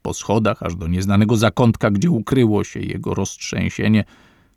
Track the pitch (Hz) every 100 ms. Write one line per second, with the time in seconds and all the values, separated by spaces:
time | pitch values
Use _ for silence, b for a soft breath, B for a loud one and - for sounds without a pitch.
0 | - - - 104 104 110 90 87 82 90
1 | 98 98 107 113 110 - 120 107 117 101
2 | 170 123 104 131 117 104 - - 98 95
3 | 104 95 98 - - - 92 - 104 107
4 | b b b b b